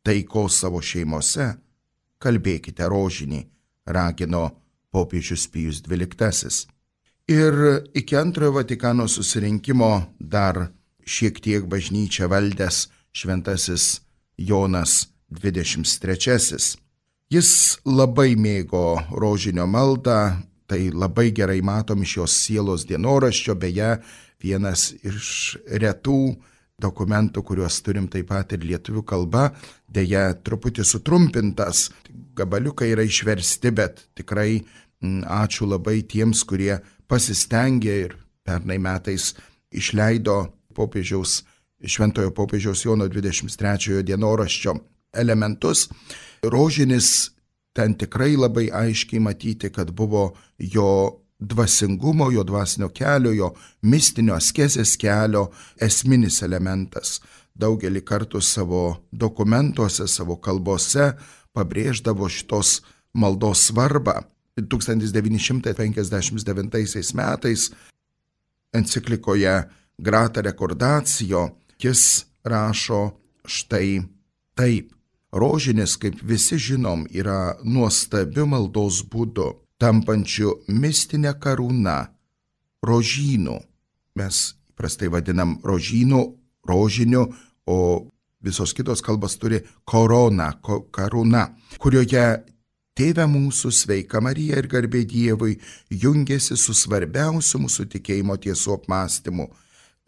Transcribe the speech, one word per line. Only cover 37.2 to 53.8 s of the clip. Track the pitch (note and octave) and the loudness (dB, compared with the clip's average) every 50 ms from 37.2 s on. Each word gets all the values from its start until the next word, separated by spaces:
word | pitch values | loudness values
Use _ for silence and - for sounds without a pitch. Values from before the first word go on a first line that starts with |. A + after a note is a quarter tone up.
| - - G2+ - - - A#2 A2+ B2 C3+ C3 B2 A2 G#2+ G2+ G2+ F#2 | 0 0 0 -2 -2 0 0 2 2 2 2 2 0 0 0 -2 -2
ir | E2+ - - - _ _ _ _ | -4 -8 -14 -20 _ _ _ _
pernai | - F2+ E2+ D#2+ F#2+ F#2 F#2+ | -4 -4 -4 -2 -4 -4 -2
metais | F#2+ F#2 F#2 F#2 - G#2+ F#2+ F2+ - - - - - - _ _ _ _ | -2 -2 -2 -4 -4 -4 -4 -4 -4 -6 -8 -10 -16 -20 _ _ _ _
išleido | - - - - - G#2 G#2+ A2 A#2 A2 A2 G#2+ G2+ G2+ F#2 D#2+ - _ _ _ _ | -8 -6 -4 -2 0 2 2 4 2 2 2 0 0 0 -2 -4 -8 _ _ _ _
popiežiaus, | - A2 A2 - G#2 F2+ - - G2 F#2 - - - - _ _ _ _ _ _ _ - | -6 -4 -4 -4 -4 -4 -2 -2 -2 -2 -2 -4 -4 -6 _ _ _ _ _ _ _ -10
šventojo | - - - G#2+ G#2+ - - G2 F#2+ - | -8 -2 2 2 2 2 0 -2 -2 -2
popiežiaus | - G2+ F#2+ G#2 G#2 F#2+ G#2+ G2 - - | -2 -2 -2 -2 -2 -2 -2 -2 -2 -2
Jono | A2+ A2 G#2+ G2+ F#2+ | 0 0 0 0 -2
dvidešimt | F#2 G#2 G2+ G2 F2 - - - - - | -2 -4 -4 -4 -4 -4 -6 -8 -6 -4
trečiojo | G#2 G2+ G2+ F#2+ - G#2+ F#2+ G2 F#2+ | -2 -2 -2 -2 -2 -2 -2 -2 -2
dienoraščio | F#2 F#2+ G2 A2 G#2+ A2 A2 G#2 F2+ - - - G2 E2 - - _ _ _ _ _ - | -2 -2 0 0 2 2 2 0 -2 -2 -2 -2 -4 -4 -4 -8 _ _ _ _ _ -4
elementus. | A2+ A#2+ A#2 A2+ G#2+ G#2+ G#2+ G#2 - - D#3+ D#3+ - - - - - - - - - - - - _ - | 0 0 2 2 2 2 0 -2 0 0 0 2 2 0 -2 -6 -14 -20 -20 -20 -20 -20 -20 -10 _ -2
Rožinis | A2+ A#2 B2 D3 D#3+ D3 D3 C#3+ B2+ B2+ A#2+ - - - - - - - _ _ _ _ _ _ _ _ | 0 4 4 4 4 4 2 2 4 4 4 4 2 2 2 0 -4 -8 _ _ _ _ _ _ _ _
ten | - A2+ G#2+ G#2 - | 0 0 2 0 0
tikrai | G#2+ - - - C3 D3 D3+ | -4 -4 -2 0 2 2 4
labai | C#3 B2+ A#2+ G#2+ A#2 A2+ A2 | 4 2 2 2 0 -2 0
aiškiai | - F#2+ A2+ A2+ A2 A2 - - - A2+ | 0 0 0 0 0 -2 -4 -2 0 0
matyti, | A2 G#2+ G2 - - A2+ A2 A2+ - G2 - | 0 0 -2 -4 -6 -6 -6 -4 -6 -6 -4
kad | - F2 E2 F2 | -4 -6 -4 -2
buvo | F#2 A2 G#2 G#2+ G#2 G2 F#2 - - _ _ _ - | -2 -2 0 2 2 0 0 -2 -8 _ _ _ -10
jo | D#2 F#2 G#2 G#2+ G2+ G2 G2 F#2+ G2 G2 - - _ _ _ _ | -8 -2 0 2 4 4 4 4 2 0 -2 -6 _ _ _ _
dvasingumo, | G#2+ G#2 A2+ A2 A#2 F#2+ - - G#2+ F#2+ G2 F#2 B2 D3+ D#3+ D#3+ D3 C3 | -10 -4 0 2 2 4 2 2 2 0 -2 0 0 2 2 2 2 2
jo | B2 A2+ F#2+ | 2 2 0
dvasinio | F2+ G2 G2+ G2 F2 - - G2+ F2+ | 0 -2 -2 -2 -2 -2 -4 -4 -6
kelio, | - - C3 C#3+ D3 C#3 B2+ A#2+ A2 | -6 -4 -2 0 2 2 4 2 2
jo | G#2 F#2 F2 - - - - _ _ | 2 0 -2 -4 -8 -16 -20 _ _